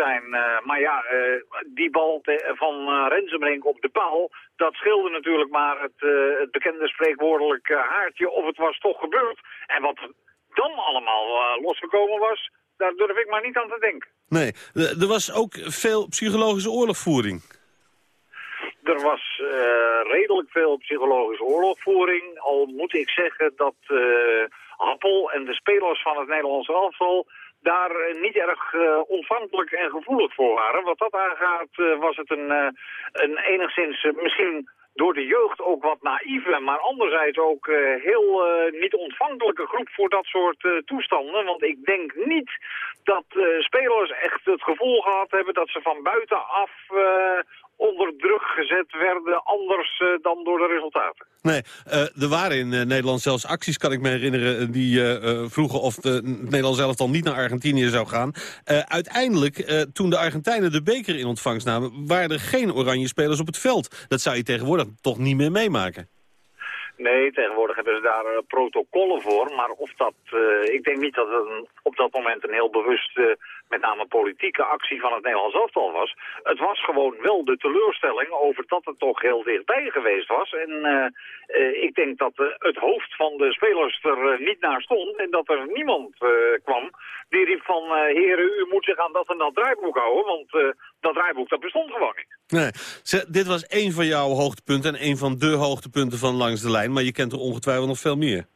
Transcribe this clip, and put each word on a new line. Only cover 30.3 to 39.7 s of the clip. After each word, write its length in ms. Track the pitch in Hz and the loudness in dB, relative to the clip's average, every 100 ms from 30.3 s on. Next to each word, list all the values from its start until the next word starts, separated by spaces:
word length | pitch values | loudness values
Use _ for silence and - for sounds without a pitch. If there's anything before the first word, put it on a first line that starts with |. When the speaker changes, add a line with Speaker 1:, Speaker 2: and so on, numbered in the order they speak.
Speaker 1:
voor 200 | - 127 113 | 2 2 2
waren. 280 | 110 147 | 2 0
Wat 140 | 180 165 | 0 0
dat 160 | 220 | -2
aangaat, 540 | 196 190 170 180 170 170 | 0 -2 0 0 0 -4
eh, 280 | - 170 151 | 0 2 2
was 160 | 160 156 | 0 -2
het 160 | 147 | -4
een, 200 | 151 143 | -4 0
eh, 160 | 147 139 131 - - - | 0 0 -4 -12 -14 -10
een 260 | - 147 156 | -2 0 0
enigszins, 640 | - 190 180 - 165 135 | 0 0 0 -2 -2 -2
eh, 100 | 156 | -2
misschien 560 | 151 170 - 190 156 139 - _ | 0 -2 0 0 -2 -8 -18 _
door 200 | - 165 | -2 0
de 120 | 147 135 | 0 2
jeugd 360 | 226 220 - | 2 2 0
ook 220 | 180 160 | -2 0
wat 180 | 147 151 | 0 -2
naïeve, 580 | 143 135 143 262 254 - | -2 -4 -2 -4 0 0
maar 200 | 135 - | 0 0
anderzijds 580 | 214 269 202 160 151 143 | 0 0 0 2 2 2
ook, 300 | 160 151 - | 2 0 0
eh, 80 | 151 139 131 | 2 2 2
heel, 420 | 165 226 208 190 175 | 2 4 4 4 2
eh, 360 | 170 165 160 | 2 0 0
niet 120 | 190 | -2
ontvankelijke 720 | 208 165 - 285 269 226 202 | -2 -4 -4 -4 0 0 0
groep 240 | 156 | -4